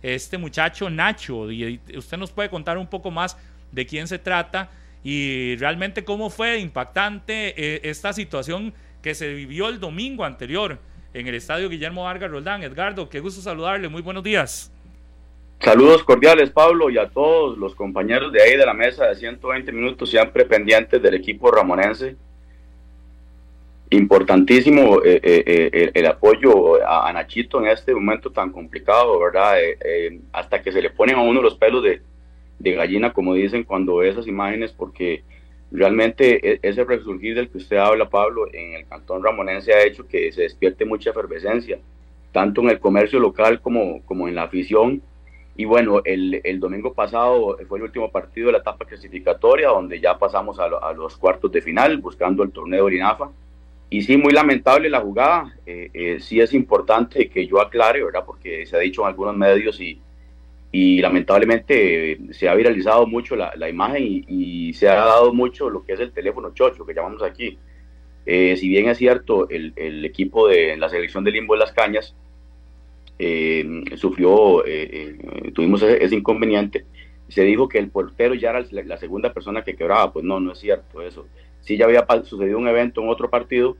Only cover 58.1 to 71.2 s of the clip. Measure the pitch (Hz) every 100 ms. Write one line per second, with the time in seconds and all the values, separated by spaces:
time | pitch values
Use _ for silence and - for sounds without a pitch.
58.1 | 87 90 - 92 82 82 85 92 92 101
59.1 | 90 98 104 98 98 107 107 87 76 -
60.1 | - - - - - - 92 92 90 90
61.1 | 90 87 101 110 117 - 135 98 82 80
62.1 | 78 - - 90 92 117 107 95 113 117
63.1 | 113 120 123 87 80 82 85 104 143 120
64.1 | 95 92 92 90 87 85 82 98 98 113
65.1 | 113 120 120 123 - 135 98 - 98 123
66.1 | - 90 113 90 - 127 - 82 80 87
67.1 | 107 98 - 120 - - - - - -
68.1 | - - 87 90 90 92 95 113 120 123
69.1 | 123 - 104 90 82 78 - 80 76 76
70.1 | 76 95 113 110 90 80 78 80 87 85
71.1 | 98